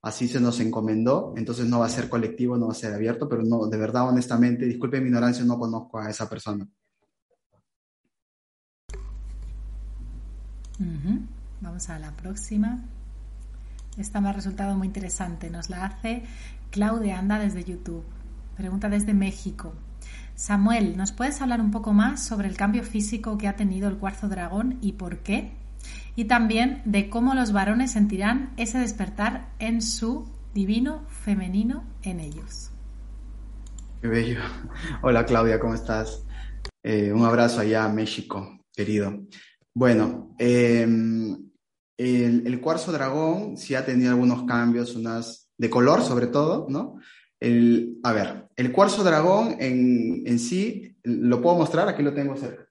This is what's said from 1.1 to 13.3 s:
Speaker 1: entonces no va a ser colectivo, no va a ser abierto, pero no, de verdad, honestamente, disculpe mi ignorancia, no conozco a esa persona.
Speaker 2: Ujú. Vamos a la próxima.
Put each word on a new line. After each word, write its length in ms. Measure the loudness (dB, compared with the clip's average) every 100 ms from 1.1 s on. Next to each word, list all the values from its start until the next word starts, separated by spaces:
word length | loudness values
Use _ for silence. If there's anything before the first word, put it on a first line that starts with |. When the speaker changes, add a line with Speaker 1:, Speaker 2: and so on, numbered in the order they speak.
| 2 0 -6
Speaker 1:
entonces 300 | -6 -2 2
no 140 | 2
va 60 | 2
a 40 |
ser 180 | 0 -2
colectivo, 480 | 0 -2 0 0 2
no 120 | 0
va 40 |
a 40 | -2
ser 180 | -4
abierto, 340 | -2 0 0 -2
pero 140 | 0
no, 240 | 2 2 2
de 100 | 0
verdad, 320 | 0 2 4
honestamente, 560 | 2 2 4 4 4
disculpe 360 | 0 0 -2 0
mi 80 | 2
ignorancia, 360 | 4 4 2
no 140 | 2 0
conozco 400 | -2 -4 -6 -8
a 100 | -8
esa 220 | -6 -6
persona. 380 | -6 -6 -6 -8 _ _ _ _ _ _ _ _ _ _ _ _ _ _ _ _ _ _ _ _ _ _ -12 -10 -12 -10 -10 -10 -12 -10 -10 -10 -12 -12 -12 -12 -14 -14 -14 -14 -8
Speaker 2:
Ujú. 420 | -6 -4 -2 -2 -4 -12 -14 -12
Vamos 280 | -10 -10 -10
a 100 | -10
la 140 | -12
próxima. 720 | -12 -10 -10 -4 0 0 -2 -8 -12 -14 -14 -14